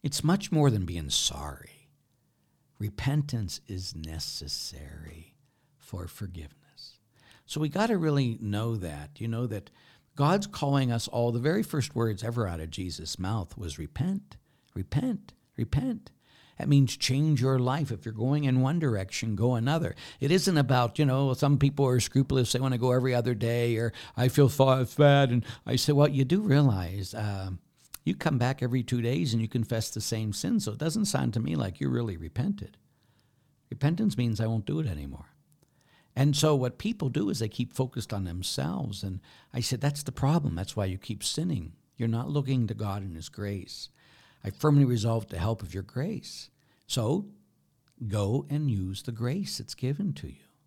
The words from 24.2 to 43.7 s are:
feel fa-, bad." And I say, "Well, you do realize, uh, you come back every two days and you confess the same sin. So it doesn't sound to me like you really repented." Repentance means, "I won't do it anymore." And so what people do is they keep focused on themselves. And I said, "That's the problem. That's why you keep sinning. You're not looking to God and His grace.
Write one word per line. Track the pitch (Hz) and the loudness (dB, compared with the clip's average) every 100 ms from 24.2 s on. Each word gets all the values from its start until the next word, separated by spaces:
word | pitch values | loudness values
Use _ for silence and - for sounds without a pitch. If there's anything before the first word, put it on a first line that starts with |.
| 123 | 2
feel | - 139 | 6 6
fa-, | - 135 131 127 - | 6 6 6 2 6
bad." | 143 143 135 | 8 8 6
And | 120 - - | 2 -2 -10
I | - 123 | -2 0
say, | - | 4
"Well, | 143 151 | 6 6
you | 139 131 | 4 2
do | 185 | 2
realize, | 214 139 143 98 87 95 92 | 4 6 6 4 -2 -6 -6
uh, | 110 107 98 95 90 _ _ _ - | -4 -4 -4 -6 -8 _ _ _ -6
you | - | -4
come | 196 165 135 | -2 0 2
back | 123 135 | 2 0
every | 127 127 | 0 0
two | 110 120 | 0 0
days | 117 143 156 | 0 0 0
and | 113 | 0
you | 110 | 0
confess | 127 110 113 110 | -2 0 -2 -2
the | - | -6
same | - 110 110 | -4 -2 -2
sin. | 101 - 226 | -4 0 0
So | - | -2
it | 110 | -4
doesn't | 156 202 202 | -2 0 0
sound | - 127 | 0 0
to | 113 | -2
me | 131 160 | -2 -2
like | 101 87 | -4 -4
you | 139 | -2
really | 123 117 85 | -2 -2 -6
repented." | 82 - 202 202 - _ _ _ _ _ _ _ _ _ _ | -8 -2 -2 -2 -8 _ _ _ _ _ _ _ _ _ _
Repentance | - 143 170 214 - | -2 0 2 0 2
means, | 120 107 | 0 0
"I | 110 | 0
won't | 113 104 | 0 -2
do | 151 | -2
it | 151 | -2
anymore." | 76 71 69 76 _ _ _ _ _ _ _ _ | -4 -8 -12 -16 _ _ _ _ _ _ _ _
And | - 143 147 | 0 2 4
so | 156 | 4
what | 143 127 - | 4 2 -2
people | 214 226 135 | -6 -4 -2
do | 147 202 | 0 -2
is | 110 | -2
they | 110 | -4
keep | - 120 | -4 -6
focused | - 131 - - | -2 -4 -4 -6
on | 104 | -6
themselves. | 92 87 90 - 73 - - 101 | -4 -6 -6 -4 -4 -4 -6 -6
And | 95 92 - - _ | -8 -8 -12 -20 _
I | 120 | -6
said, | 117 123 | -4 -2
"That's | 143 147 | -2 -2
the | - | -10
problem. | - 135 170 147 | -2 0 2 0
That's | 85 98 - | -4 -4 -2
why | |
you | 95 92 | -2 -4
keep | - 104 | -8 -8
sinning. | - - 175 95 82 - _ - | -6 -4 -2 -4 -6 -16 _ -4
You're | 117 | -2
not | 113 131 | -2 -2
looking | 147 139 135 110 | -2 0 0 0
to | |
God | 107 107 101 | -2 -4 -4
and | 98 80 | -6 -10
His | 80 | -12
grace. | - 101 101 - | -8 -6 -6 -8